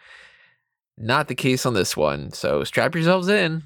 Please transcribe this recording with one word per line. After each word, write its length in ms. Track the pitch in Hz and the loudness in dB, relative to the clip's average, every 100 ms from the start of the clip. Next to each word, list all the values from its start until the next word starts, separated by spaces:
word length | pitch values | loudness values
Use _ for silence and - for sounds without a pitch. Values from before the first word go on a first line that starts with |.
| - - - _ _ _ _ _ _ - | -20 -20 -20 _ _ _ _ _ _ -12
Not 300 | 110 139 147 | 0 0 0
the 80 | 127 | -2
case 280 | 131 127 | 0 2
on 100 | 127 | 2
this 220 | 110 87 - | 0 0 2
one. 360 | 76 71 71 | 0 0 -8
So 320 | - 71 71 | -6 -2 0
strap 320 | 71 - 123 165 | 0 0 0 0
yourselves 320 | 165 185 180 | 2 2 2
in, 340 | 208 170 160 | 0 0 -4